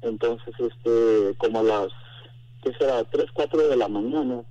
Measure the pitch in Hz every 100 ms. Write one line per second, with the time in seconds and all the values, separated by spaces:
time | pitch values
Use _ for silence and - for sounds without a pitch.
0 | 117 107 120 117 - 117 120 113 117 117
1 | 113 110 98 101 117 113 110 104 95 -
2 | - - - - - - 135 127 139 123
3 | 113 151 151 - 147 156 151 127 104 104
4 | 113 151 135 123 117